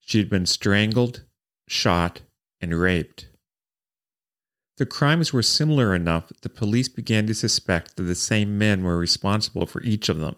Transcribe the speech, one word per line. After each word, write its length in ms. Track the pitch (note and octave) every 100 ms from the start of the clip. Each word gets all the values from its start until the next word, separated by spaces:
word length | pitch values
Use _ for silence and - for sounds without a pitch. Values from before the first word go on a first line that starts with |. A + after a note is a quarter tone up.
She 180 | - A2+
had 120 | G2+
been 160 | G2+ F2+
strangled, 760 | - G#2 G2+ G#2+ A2 A#2+ B2 - _ _ _ _
shot, 540 | - - F2 E2+ - - _ _ _
and 120 | F2 E2
raped. 500 | F2+ F2 D#2+ - - _ _ _ _ _ _ _ _ _ _ _ _ _ _ _
The 100 | C3
crimes 460 | - C#3+ D#3+ D#3+
were 100 | C3
similar 520 | A2+ - D3+ D3+ A2+
enough 340 | F2+ E2+ E2 -
that 140 | -
the 60 | -
police 400 | - G#2 A2+ B2+
began 380 | - A2 A2 G#2+
to 80 |
suspect 640 | A2 A2 - - F2 - -
that 60 |
the 120 | F2+
same 440 | F2 - G#2+ G#2 G#2
men 260 | G#2+ G2+
were 140 | F#2 E2+
responsible 680 | F2 - G2 G#2 G#2 F#2 -
for 160 | -
each 260 | A#2+ G#2+ -
of 100 | D#2+
them. 180 | D#2